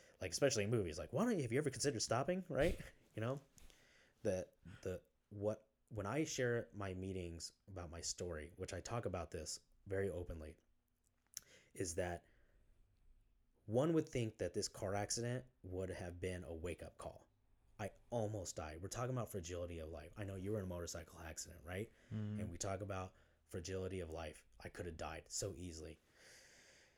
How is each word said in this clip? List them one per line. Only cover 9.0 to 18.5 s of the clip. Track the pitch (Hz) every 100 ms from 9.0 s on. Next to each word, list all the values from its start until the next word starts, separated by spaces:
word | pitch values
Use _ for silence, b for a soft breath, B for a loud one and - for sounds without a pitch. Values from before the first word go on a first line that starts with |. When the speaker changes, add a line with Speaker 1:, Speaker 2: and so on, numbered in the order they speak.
| 101
Speaker 1:
about | 90 82
this | 85 76 - - - -
very | 95 98
openly, | 85 87 82 78 - _ _ _ _ _ _ _ - B B B
is | - 90
that | 85 87 87 b b b b b b - _ - - _ _ _ _
one | - 113 156
would | 160 156
think | 131 110 -
that | 90
this | 107 -
car | - 98
accident | 101 104 - 120 127 - _
would | 92 92 92
have | 90 90 87
been | 92 90 82
a |
wake-up | 82 90 80 80 -
call. | 82 92 - _ _ - - -
I | 98 - -
almost | 120 104 107 85